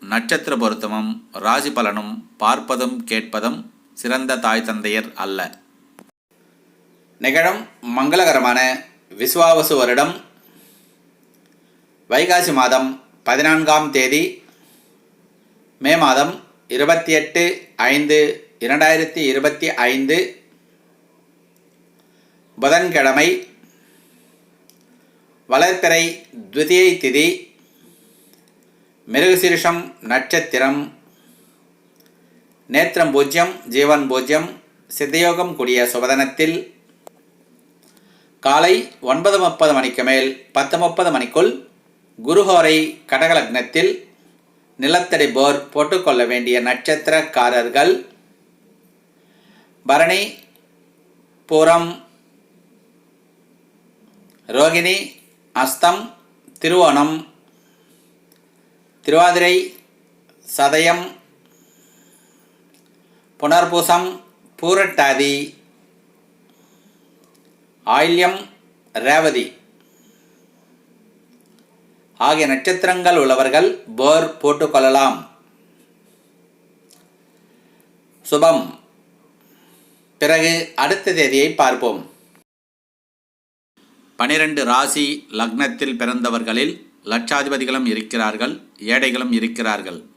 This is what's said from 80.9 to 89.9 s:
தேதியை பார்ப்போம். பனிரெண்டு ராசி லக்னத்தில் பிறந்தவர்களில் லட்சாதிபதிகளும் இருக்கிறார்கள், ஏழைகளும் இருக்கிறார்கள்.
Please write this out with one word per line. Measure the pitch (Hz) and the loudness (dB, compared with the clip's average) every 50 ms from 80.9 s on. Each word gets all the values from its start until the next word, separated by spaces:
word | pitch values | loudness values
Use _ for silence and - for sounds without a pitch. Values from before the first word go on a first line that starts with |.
| 196 - - 196 175 | -2 -4 -2 -4 0
தேதியை | 165 147 127 131 135 147 143 - | 0 0 2 2 2 0 0 0
பார்ப்போம். | - 139 127 123 - 127 117 104 90 - - _ _ _ _ _ _ _ _ _ _ _ _ _ _ _ _ _ _ _ _ _ _ _ _ _ _ _ _ _ _ _ _ _ _ _ _ _ _ _ _ _ - | 0 0 0 0 0 -4 -4 -6 -6 -12 -18 _ _ _ _ _ _ _ _ _ _ _ _ _ _ _ _ _ _ _ _ _ _ _ _ _ _ _ _ _ _ _ _ _ _ _ _ _ _ _ _ _ -6
பனிரெண்டு | 120 135 151 156 156 156 151 147 131 | -4 -2 0 0 0 0 -2 -2 0
ராசி | 120 123 131 143 139 147 147 143 143 151 147 - _ | 2 2 2 2 0 -2 -2 -2 -4 -4 -8 -12 _
லக்னத்தில் | 110 110 117 117 117 127 139 131 117 - 147 135 123 117 | -6 -6 -6 -4 -2 -4 -4 -4 -4 -6 -6 -6 -6 -4
பிறந்தவர்களில் | 123 120 120 123 117 120 117 117 113 113 110 120 143 156 - - - _ _ _ _ | -6 -4 -4 -4 -4 -4 -4 -4 -6 -4 -4 -4 -4 -4 -6 -12 -20 _ _ _ _
லட்சாதிபதிகளும் | 104 113 117 117 - 147 139 139 139 139 131 127 131 131 131 127 117 | -6 -6 -6 -4 -4 -4 -4 -2 -4 -6 -6 -4 -4 -4 -4 -4 -4
இருக்கிறார்கள், | 107 113 110 - - 117 110 107 107 107 117 139 - - - _ _ _ 104 | -4 -6 -8 -8 -6 -4 -4 -4 -4 -6 -8 -8 -8 -12 -18 _ _ _ -6
ஏழைகளும் | 110 120 131 135 131 120 127 127 123 | -2 -2 0 0 -2 -4 -4 -4 -4
இருக்கிறார்கள். | 117 113 113 117 117 120 113 110 104 98 92 92 | -2 -2 -4 -6 -6 -6 -4 -4 -4 -6 -8 -12